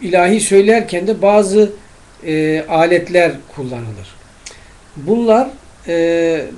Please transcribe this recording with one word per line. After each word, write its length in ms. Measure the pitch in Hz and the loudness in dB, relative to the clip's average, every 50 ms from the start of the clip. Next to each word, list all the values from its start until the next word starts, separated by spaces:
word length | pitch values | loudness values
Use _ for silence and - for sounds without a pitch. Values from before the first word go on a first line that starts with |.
ilahi 380 | - 180 175 180 175 180 214 220 | -6 0 2 2 4 4 2 0
söylerken 640 | 214 - 196 196 196 208 226 233 220 - 185 175 180 | 0 2 4 4 4 4 4 2 0 -2 -6 -4 -2
de 160 | 202 220 170 | -4 -2 0
bazı, 500 | 185 202 208 214 202 190 196 214 214 202 208 - - - - - - - - - - | 2 2 4 4 2 2 2 2 2 2 0 -10 -20 -20 -20 -20 -20 -20 -20 -14 -8
e, 380 | 165 156 156 156 156 156 156 156 - | -6 -4 -2 -2 -2 -2 -4 -4 -2
aletler 640 | 170 160 165 170 180 180 - - 175 180 175 160 139 139 - - - | 0 2 2 2 2 0 0 0 0 2 2 2 -2 -6 -14 -18 -14
kullanılır. 600 | 147 131 127 123 120 117 110 107 95 95 - - - - - - - - - - - - - - - - - - | -12 -12 -10 -10 -12 -12 -12 -14 -16 -18 -20 -20 -20 -20 -20 -20 -20 -20 -20 -20 -20 -20 -20 -20 -20 -20 -20 -18
Bunlar, 520 | 151 135 165 220 233 233 226 214 240 262 269 - - - - - - - 170 | -10 -4 -2 -2 0 2 2 2 2 2 -2 -6 -18 -20 -20 -20 -16 -8 -4
e, 560 | 170 170 165 170 170 170 165 165 165 156 135 - - | -2 -2 0 0 0 0 0 0 -2 -4 -6 -10 -10